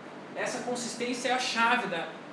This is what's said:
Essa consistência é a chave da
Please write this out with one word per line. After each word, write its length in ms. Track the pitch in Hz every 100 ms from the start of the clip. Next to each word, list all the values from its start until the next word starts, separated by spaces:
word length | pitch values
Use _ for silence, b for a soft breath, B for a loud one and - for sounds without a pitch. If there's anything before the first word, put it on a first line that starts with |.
| - - - 180
Essa 260 | 208 247
consistência 680 | 247 - - - 240 262 254
é 40 |
a 60 | 247
chave 500 | - 226 233 240 190
da 200 | 165 160 - -